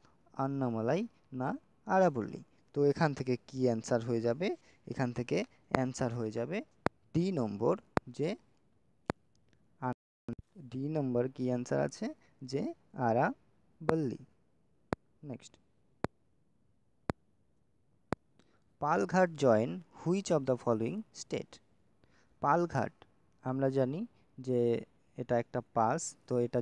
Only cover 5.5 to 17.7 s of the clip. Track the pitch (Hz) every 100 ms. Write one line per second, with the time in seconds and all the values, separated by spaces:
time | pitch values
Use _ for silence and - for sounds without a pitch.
5.5 | _ - - 127 127 127 120 110 110 123
6.5 | 190 - _ - _ _ 160 180 175 113
7.5 | 101 120 190 - - - 123 151 226 _
8.5 | _ _ _ _ _ - - _ _ _
9.5 | _ _ - 131 123 _ _ - 120 -
10.5 | 202 131 127 143 156 135 120 127 131 127
11.5 | 123 123 139 147 - 226 311 _ - 127
12.5 | 135 233 339 _ - 123 113 165 277 _
13.5 | _ _ - 156 160 143 - 127 _ _
14.5 | _ _ _ - - _ _ 151 117 -
15.5 | _ _ _ _ _ - _ _ _ _
16.5 | _ _ _ _ _ _ _ _ _ _
17.5 | _ _